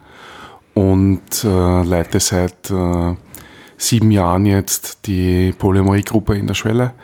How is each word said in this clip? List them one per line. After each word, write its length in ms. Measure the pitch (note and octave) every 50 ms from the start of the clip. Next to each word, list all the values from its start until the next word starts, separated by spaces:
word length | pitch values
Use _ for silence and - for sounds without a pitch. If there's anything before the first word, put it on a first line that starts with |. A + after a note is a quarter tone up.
| - - - - - - - - - - - - _ _ -
und, 680 | G#2 F#2+ F#2+ F#2+ F#2+ F#2+ G2 F#2+ F#2 - - - - -
äh, 400 | G#2+ F#2+ F#2 F2+ F2+ F2+ F2+ F2+
leite 380 | E2+ F2+ E2+ E2 - - G2
seit, 480 | - - G2+ F#2 F2+ F2 - _ - -
äh, 460 | G2 F#2 F2+ F2 F2 F2 E2+ F2 F2 - - - - - - - - - - - - -
sieben 300 | - - B2+ A2+ G#2+ A2
Jahren 380 | G#2 G2+ F2+ F2 F2 F#2 G2+
jetzt 580 | G#2 G2 G2 F#2+ - - - - - - - -
die 480 | G#2+ G2 F#2 F2+ F2+ F2+ F2+ F#2 F#2 F#2
Polyamorie-Gruppe 800 | - - F#2+ F#2+ G2 F#2+ G2 G2 G2+ G2+ - - G#2+ F#2 - G#2+
in 120 | G2+ G2+
der 80 | G2+ G2
Schwelle, 380 | - - A2 A2+ A#2+ B2 B2 B2 -